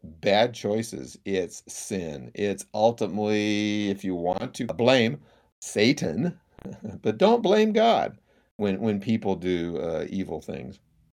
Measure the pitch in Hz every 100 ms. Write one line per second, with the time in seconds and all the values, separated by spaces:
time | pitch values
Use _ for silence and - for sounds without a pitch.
0 | 80 80 104 104 123 117 101 110 110 -
1 | 64 - 98 95 85 - - - - 98
2 | 82 69 60 - 101 95 - 107 110 117
3 | 101 101 107 107 104 104 104 104 101 101
4 | 98 87 87 92 123 - 120 85 120 131
5 | 113 147 - _ _ _ - 101 113 147
6 | 82 85 175 - _ - - - 196 196
7 | - - 202 240 185 214 220 214 226 160
8 | - - _ _ _ - 104 95 110 101
9 | 113 110 101 87 90 87 85 80 82 80
10 | - 98 87 78 - 69 64 - _ _
11 | _